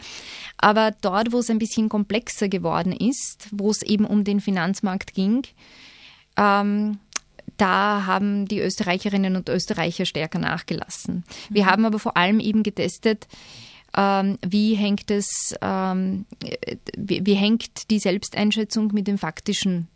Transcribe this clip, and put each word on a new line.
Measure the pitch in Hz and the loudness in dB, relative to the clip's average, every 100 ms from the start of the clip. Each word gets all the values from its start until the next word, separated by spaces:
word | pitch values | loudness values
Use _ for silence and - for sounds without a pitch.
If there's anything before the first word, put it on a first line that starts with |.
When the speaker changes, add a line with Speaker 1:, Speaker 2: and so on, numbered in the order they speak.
| - - - - - - | -10 -16 -16 -16 -16 0
Speaker 1:
Aber | 202 214 220 208 | 4 4 2 2
dort, | 202 190 233 | 0 0 2
wo | 240 | 0
es | 233 | 2
ein | 220 | 0
bisschen | 226 - 220 | 0 0 0
komplexer | 214 202 208 - - 202 | 0 0 -2 -2 -2 0
geworden | 185 170 160 175 | 0 0 0 0
ist, | - 214 285 - - - | 0 0 0 -2 -6 -8
wo | 202 202 | -2 0
es | 214 | 0
eben | - 214 | 2 2
um | 208 208 | 4 2
den | 202 202 | 2 0
Finanzmarkt | 196 190 170 196 202 190 - | 0 0 0 -2 -2 -4 -6
ging, | - 190 240 269 _ - - - - - - _ - | -2 0 0 -2 _ -20 -20 -20 -20 -20 -20 _ 0
ähm, | 208 202 208 208 214 208 _ - _ - - - | 4 4 2 0 -2 -4 _ -16 _ -20 -8 0
da | 190 185 202 208 190 | 2 4 2 2 0
haben | 190 202 202 196 | 0 0 0 -2
die | 202 | -2
Österreicherinnen | 190 - 202 185 208 196 190 185 | -2 -2 -2 -2 0 0 2 0
und | 170 | 0
Österreicher | 165 - 196 165 - 180 | -2 -2 -2 -2 -2 -4
stärker | 147 160 175 | -4 -4 -4
nachgelassen. | 160 170 - 165 - - - 180 - - - | -4 -6 -6 -8 -6 -8 -6 -8 -8 -14 -4
Wir | 208 | 0
Speaker 2:
Mhm. | 190 | 2
Speaker 1:
haben | 190 | 4
aber | 220 214 | 2 0
vor | 226 - | -2 0
allem | 180 214 | 2 2
eben | - 214 | 2 0
getestet, | 208 202 165 - 220 220 - - - - - - _ - | 0 -2 -4 -2 0 -2 -4 -20 -20 -20 -20 -20 _ 0
ähm, | 196 196 196 196 | 2 2 0 -2
wie | 180 208 214 | 0 2 2
hängt | 214 208 202 - | 2 2 0 0
es, | 208 202 - - - | 0 2 0 0 -2
ähm, | 190 190 190 185 185 190 196 - - - - - - - | -2 0 0 0 -2 -4 -8 -12 -10 -10 -8 -10 -10 -8
wie, | 196 180 | -2 0
wie | 190 | 2
hängt | 196 208 226 - - - | 4 4 2 -2 -8 0
die | 214 | 2
Selbsteinschätzung | 196 196 - - 208 208 214 220 214 | 2 0 -2 -2 0 0 -2 0 0
mit | 208 196 | 0 0
dem | 202 | -2
faktischen | 160 - - 196 190 175 165 | -4 -8 -4 -2 0 -2 -4